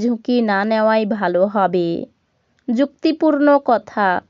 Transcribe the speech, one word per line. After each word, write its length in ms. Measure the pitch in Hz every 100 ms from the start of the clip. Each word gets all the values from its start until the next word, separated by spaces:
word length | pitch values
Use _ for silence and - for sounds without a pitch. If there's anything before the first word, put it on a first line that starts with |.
ঝুঁকি 360 | 233 226 - 247
না 180 | 220 196
নেওয়াই 400 | 214 220 220 220 214
ভালো 360 | 208 180 175 196
হবে। 420 | 208 185 180 170 170 - _ _ _ _ _ -
যুক্তিপূর্ণ 800 | 233 285 _ 320 320 311 294 294 285 277
কথা 400 | 220 214 - 196 180